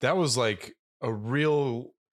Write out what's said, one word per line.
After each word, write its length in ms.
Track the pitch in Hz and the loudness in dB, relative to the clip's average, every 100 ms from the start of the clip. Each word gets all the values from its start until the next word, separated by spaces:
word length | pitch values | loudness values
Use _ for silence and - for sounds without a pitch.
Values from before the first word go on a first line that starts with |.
that 140 | 127 185 | 0 2
was, 200 | 151 120 | 2 2
like, 380 | 117 101 - - _ _ | 0 0 -8 -20 _ _
a 100 | 120 | -6
real 800 | 110 107 139 151 147 139 120 127 _ _ | -4 -2 0 2 2 0 -2 -8 _ _